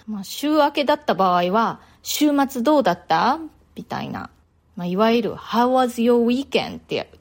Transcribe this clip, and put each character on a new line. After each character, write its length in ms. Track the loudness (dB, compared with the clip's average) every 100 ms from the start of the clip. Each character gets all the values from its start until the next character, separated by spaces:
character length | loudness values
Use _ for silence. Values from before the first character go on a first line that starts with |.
| -12
ま 120 | -10
あ 40 | -10
週 320 | -6 0 2
明 140 | 2
け 100 | 2
だ 120 | 0 0
っ 100 | 0
た 100 | 0
場 220 | 2 2
合 80 | 2
は、 260 | 0 0 -4 -16 _
「週 280 | -8 0 2 2 0
末 120 | 0
ど 180 | 2 4
う 40 |
だ 100 | 2
っ 140 | 0 0
た？」 320 | 0 2 0 -6 _ _ -18
み 80 | -10
た 160 | -10
い 80 | -8
な。 200 | -12 -14 _ _ _ _ -10
ま 80 |
あ 20 | -6
い 120 | 0
わ 120 | 2
ゆ 100 | 2
る、 140 | -2 -8
「How 300 | -6 0 2
was 340 | 2 0 0
your 220 | 2 2 2
weekend？」 500 | 0 -2 -4 -4 -12
っ 20 |
て 320 | -8 -8 -8 -8